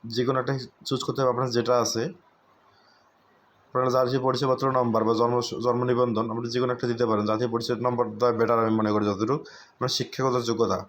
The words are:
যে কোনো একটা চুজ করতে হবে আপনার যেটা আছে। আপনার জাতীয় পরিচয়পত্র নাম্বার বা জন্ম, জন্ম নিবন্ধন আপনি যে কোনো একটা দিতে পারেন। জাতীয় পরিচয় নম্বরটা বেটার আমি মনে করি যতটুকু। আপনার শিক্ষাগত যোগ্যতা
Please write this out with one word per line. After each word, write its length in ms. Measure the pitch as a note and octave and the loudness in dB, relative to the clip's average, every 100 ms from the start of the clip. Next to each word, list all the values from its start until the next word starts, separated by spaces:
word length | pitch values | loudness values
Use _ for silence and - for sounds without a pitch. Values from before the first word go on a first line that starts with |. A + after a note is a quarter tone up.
| A2+ | -6
যে 80 | A2+ B2 | -2 0
কোনো 100 | C3 | 0
একটা 120 | B2+ C3+ - _ - | -2 -4 -6 _ -6
চুজ 140 | C3 | -6
করতে 140 | - B2+ | -4 0
হবে 100 | C3 | 0
আপনার 140 | A#2+ C3 A#2 | 0 0 0
যেটা 180 | A2+ B2 | 2 2
আছে। 180 | A#2 A2+ C3+ - _ _ _ _ _ _ _ _ _ _ _ _ _ _ _ | 2 -2 -4 -8 _ _ _ _ _ _ _ _ _ _ _ _ _ _ _
আপনার 160 | B2+ B2+ B2+ | -2 0 2
জাতীয় 240 | B2+ C3 B2+ | 2 0 0
পরিচয়পত্র 380 | B2 C#3 B2+ C3+ C3 | 0 0 0 2 0
নাম্বার 240 | A#2+ A2+ A2 | 2 2 2
বা 40 | A2 | 2
জন্ম, 160 | A#2+ B2 A#2 - A#2+ | 2 2 -2 -2 0
জন্ম 140 | A#2+ B2 | 0 2
নিবন্ধন 360 | A#2+ B2 G#2+ A2+ | 2 2 0 -2
আপনি 140 | A2+ A#2+ | -4 -4
যে 40 | B2 | -2
কোনো 100 | A#2+ B2 | -2 -2
একটা 100 | B2 | -2
দিতে 120 | A#2 A#2+ | 0 2
পারেন। 160 | G#2+ G#2 | 2 0
জাতীয় 180 | A2 B2 | 0 0
পরিচয় 220 | A#2 A2+ A#2 B2 | -2 -2 -2 0
নম্বরটা 400 | A#2+ A2+ G#2 A#2+ A2+ | 0 -4 0 0 2
বেটার 200 | A2+ A#2 | 2 2
আমি 80 | A2+ A2 | 2 2
মনে 100 | G#2+ | 2
করি 100 | G#2 G#2 | 2 0
যতটুকু। 260 | G2 A2 D3 - - - | 0 0 -2 -4 -20 -20
আপনার 180 | _ B2+ - | _ -4 -2
শিক্ষাগত 400 | B2+ - C3 B2+ A2+ | -6 -2 0 0 0
যোগ্যতা 300 | A2+ A2 F#2+ | 0 2 0